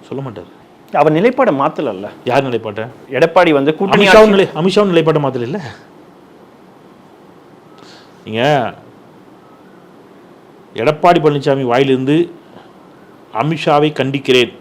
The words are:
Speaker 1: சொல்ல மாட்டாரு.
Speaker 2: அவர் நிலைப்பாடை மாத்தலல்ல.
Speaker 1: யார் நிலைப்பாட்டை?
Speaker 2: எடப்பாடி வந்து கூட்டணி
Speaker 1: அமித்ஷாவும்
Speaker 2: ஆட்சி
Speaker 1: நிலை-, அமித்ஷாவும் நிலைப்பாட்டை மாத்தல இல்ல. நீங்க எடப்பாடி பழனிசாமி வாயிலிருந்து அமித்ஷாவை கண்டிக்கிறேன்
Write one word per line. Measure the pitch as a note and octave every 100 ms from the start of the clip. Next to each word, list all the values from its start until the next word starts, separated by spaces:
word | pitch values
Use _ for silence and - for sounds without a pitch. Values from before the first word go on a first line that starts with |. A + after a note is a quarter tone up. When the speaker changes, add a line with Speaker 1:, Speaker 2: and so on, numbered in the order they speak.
| -
Speaker 1:
சொல்ல | B2 C3+
மாட்டாரு. | G2+ F2 - - - -
Speaker 2:
அவர் | D3+ D3+
நிலைப்பாடை | D#3 A3+ B3+ A#3 C#3
மாத்தலல்ல. | C#3 - C#3+ F#2+ G#2 -
Speaker 1:
யார் | B2 B2+
நிலைப்பாட்டை? | C3+ A2+ G#2+ G#2 A#2 - -
Speaker 2:
எடப்பாடி | C3 E3 F3+ F3
வந்து | C#3+ C#3
கூட்டணி | D#3 G3 G3+
Speaker 1:
அமித்ஷாவும் | G3+ G3
Speaker 2:
ஆட்சி | G#3+
Speaker 1:
நிலை-, | G3 F3+
அமித்ஷாவும் | D3+ F3+ F#3+
நிலைப்பாட்டை | G3+ E3 D#3 D3+
மாத்தல | C#3+ B2
இல்ல. | A#2+ G3 B2+ - - - - - - - - - - - - - - - - - - - - - - - - -
நீங்க | G#2 A2 C#3 C#3+ G#2+ F2 - - - - - - - - - - - - - - - - - - -
எடப்பாடி | G#2+ B2 D#3 F3+ E3+
பழனிசாமி | D3+ C#3+ C#3+ C#3
வாயிலிருந்து | B2+ B2 C#3 C3 C3 D#3 F3 - - - - - - - - - -
அமித்ஷாவை | A2 C#3 E3 F3 D3 D3+
கண்டிக்கிறேன் | D3 C3+ C#3 C3+ B2+ A2+ -